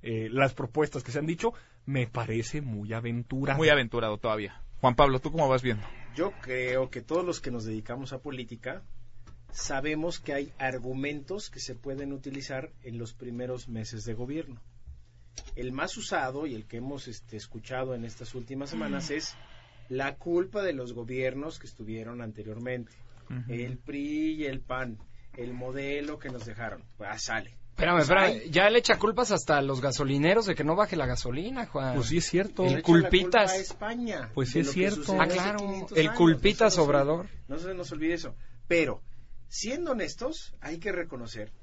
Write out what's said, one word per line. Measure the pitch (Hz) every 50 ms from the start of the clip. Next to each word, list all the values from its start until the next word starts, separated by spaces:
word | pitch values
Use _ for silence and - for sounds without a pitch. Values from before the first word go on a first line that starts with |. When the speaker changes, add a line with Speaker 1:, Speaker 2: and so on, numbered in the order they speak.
Speaker 1:
eh, | - 120 117 110 110 110
las | 113 131 139 135 131
propuestas | - 147 123 - 151 151 147 - 147 117
que | -
se | 120 147
han | 143
dicho, | 156 170 170 - 226 233 - - - - - -
me | - 139 135 123 110
parece | - 123 113 107 110 113 113 - - 147
muy | 147 131 110 104 104 104 113
aventurado. | 113 113 117 117 120 120 - - 131 135 135 135 139
Speaker 2:
Muy | 160 156
aventurado | 147 143 127 113 - 120 113 110 107 104
todavía. | - 120 107 107 104 95 - - - - - -
Juan | - 131 120
Pablo, | - 147 139 131 127
¿tú | - 151
cómo | 156 165 156 135
vas | 131 131 120
viendo? | 127 117 104 101 - - - - - 123
Speaker 3:
Yo | 139 165 196 - -
creo | - - 127 127 127 127 123 131 131 131
que | - 127
todos | 113 - 156 170 185
los | 175 165 -
que | - 143
nos | 123 120 110
dedicamos | 110 110 110 104 - 120 131 139 131 139
a | 127
política | - 147 139 127 123 117 123 110 - 127 135 - - - - - - - - - - - - - - -
sabemos | - - - - 147 135 139 151 156 156 156 175 170 -
que | - - 143
hay | 139 143 - - -
argumentos | 135 131 127 127 117 127 127 131 135 143 151 147 135 - 185 208 208 -
que | - 135
se | 123 - 127
pueden | 113 - 139 135 135 143 139 139
utilizar | 135 - 143 135 139 131 - 143 131 131 - - - -
en | 123 117 117
los | 117 110 -
primeros | - 127 123 120 120 123 127 127 123 113 -
meses | 117 113 107 107 113 110 104
de | 120 113
gobierno. | 113 123 127 143 156 165 156 123 113 - - - - - - - - - - - - - - - - - - -
El | - 123 127
más | 127 135 156 190 - 240
usado | 214 - 202 170 135 131 131 139 156 156
y | 123
el | 110 107
que | - - 117
hemos, | 123 131 143 135 - 127
este, | 113 - - - - 107
escuchado | 104 - - 117 101 - 131 127 131 131 127
en | 120 113
estas | 117 110 - 123 110 -
últimas | 127 120 113 135 135 139 143
semanas | 160 160 156 147 139 95 170 160
Speaker 2:
Mm. | 139
Speaker 3:
es | 151 156 - - - - - - - - - - - - -
la | 127 131 135 139 143
culpa | - - 170 170 175 180 190 - 208 202
de | 185 165
los | 135 123 120 107
gobiernos | 120 117 113 127 127 131 131 127 135 143 156 160 -
que | - 113
estuvieron | - - 113 104 110 110 113 110 120 123
anteriormente. | 120 110 104 110 104 107 107 110 117 123 127 123 117 110 - - - - - - - -
Speaker 2:
Ujú. | 127 123 120 120 123
Speaker 3:
El | 120 120 127 127 123
pri | - - 143 143 143 147 151 151 156 160 156
y | 156 151
el | 139 135 131
pan, | - - 131 127 131 127 113 107 - - - - - - -
el | - 120 120 123
modelo | 123 123 127 131 139 139 139 143 147 147 147 156 147
que | - 143
nos | 127 123 110
dejaron. | 117 107 - 117 110 98 87 87 - - -
Ah, | 104 98 107 104
sale. | - - 117 110 110 - - - - -
Speaker 4:
Espérame, | - - - 165 180
Speaker 3:
Pues | 170 151
Speaker 4:
espérame, | 131 175 196 190
Speaker 3:
hay | 185 226 220 - 160
Speaker 4:
ya | 147 165 190 208
le | 220 240
echa | 240 - 226 -
culpas | - 175 226 185 247 233
hasta | 214 165 - - 160 143
a |
los | 139 139 135 131
gasolineros | 127 139 127 - 147 135 139 139 143 165 190 226 226
de | 196 165
que | - 143
no | 147 160 185
baje | 208 202 -
la | 165 139
gasolina, | 123 123 117 - 127 120 139 175 220 269 254 233
Juan. | - - 143 135 131 127
Speaker 1:
Pues | 139 120 110
sí | 151 170
es | 160
cierto. | - - 170 196 208 - - 185
Speaker 4:
El | - 131
Speaker 3:
Le | -
echa |
la | -
culpa | - 165 170 165 180
Speaker 4:
culpitas. | 175 185 180 180 180 233 208 185
Speaker 3:
a | 185 190
España, | 196 - - - 208 208 233 240 240 233 208 156 123 110 -
Speaker 1:
Pues | - 131 120
sí | -
Speaker 3:
de | 165
Speaker 1:
es | 160 139
Speaker 3:
lo | 139
que | 180
Speaker 1:
cierto. | 185 196 202 202
Speaker 3:
sucedió | - - 190 185
Speaker 4:
Ah, | 160
Speaker 3:
hace | 160 180
Speaker 4:
claro, | 180 180 196 208 208
Speaker 3:
quinientos | 202 196 196 190 185 - - 160
Speaker 4:
el | 156 156
Speaker 3:
años. | 220 233
Speaker 4:
culpitas | 175 165 165 139 - 202 208 - 226 214 190 175
Speaker 3:
No |
se |
nos | 160 143
olvide, | 143 143 139
Speaker 4:
Obrador. | 139 156 170 185 196 - - - -
Speaker 3:
no | - 156
se | 170 180 190
nos | 180 180 -
olvide | 175 151 156 165 170
eso. | 170 - 131 120 - - - - - - -
Pero, | 175 170 160 131 110 - - - - - - - - - - -
siendo | - - - 208 254 311 349 320
honestos, | 262 226 185 143 - - 233 269 320 - - - - -
hay | - 139 160 170
que | 165 208 190
reconocer | 180 165 165 - 123 120 110 104 113 104 104 - -